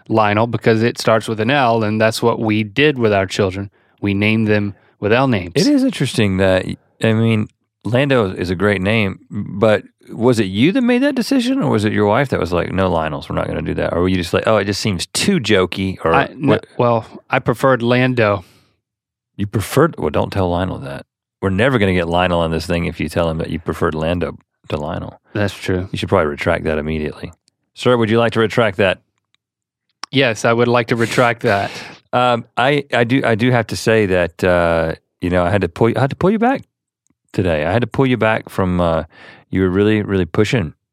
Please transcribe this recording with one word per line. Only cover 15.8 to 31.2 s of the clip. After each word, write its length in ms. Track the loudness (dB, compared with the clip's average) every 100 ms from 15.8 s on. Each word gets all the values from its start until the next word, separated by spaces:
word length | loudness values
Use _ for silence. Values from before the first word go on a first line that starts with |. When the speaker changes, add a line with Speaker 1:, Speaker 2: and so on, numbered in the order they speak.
| -6 -4 0
Speaker 2:
Or 80 |
Speaker 1:
I, 200 | 0 0 -4
no, 180 | 0
Speaker 2:
what? 120 | 0 -2 -2
Speaker 1:
well, 280 | 0 0 -4 -16 -4
I 100 | -4
preferred 420 | -2 0 2 2
Lando. 640 | 2 2 2 2 0 0 -4 _ _ _ _ _ _ _ _ -8
Speaker 2:
You 120 | -4
preferred, 480 | -4 -2 2 2 0
well, 100 | -4
don't 220 | -2 -4
tell 180 | -2 -2
Lionel 300 | 0 -2 -6
that. 260 | -10 -14 -16 _ _ -6
We're 80 | -4
never 280 | 2 2 2
gonna 160 | 2
get 140 | 0 0
Lionel 320 | 0 2 2
on 120 | 0
this 140 | -2 -2
thing 200 | -2 -2
if 160 | -6
you 80 | -6
tell 200 | -2 -2
him 80 | -2
that 100 | -6
you 100 | -8
preferred 340 | -8 -4 -2 -2
Lando 420 | -2 -2 -4 -8 _ _ -10
to 80 | -8
Lionel. 440 | -6 -8 -10 -16 _
Speaker 1:
That's 200 | -4 -4
true. 340 | -4 -4 -4 -4
Speaker 2:
You 60 | -6
should 120 | 0
probably 160 | 2 2
retract 360 | -2 -2 -2 -2
that 120 | -4
immediately. 540 | -4 -4 -6 -8 -16 -18 _ _ _
Sir, 220 | -4 2 2
would 140 | 4
you 80 | 2
like 140 | 2
to 60 | 0
retract 380 | 0 2 0 2
that? 220 | 0 0 _ _ _ _ _ _ _ _ _ _ -6
Speaker 1:
Yes, 320 | 0 0 0
I 80 | 0
would 160 | 2 2
like 200 | 2 2
to 80 | 0
retract 460 | 0 2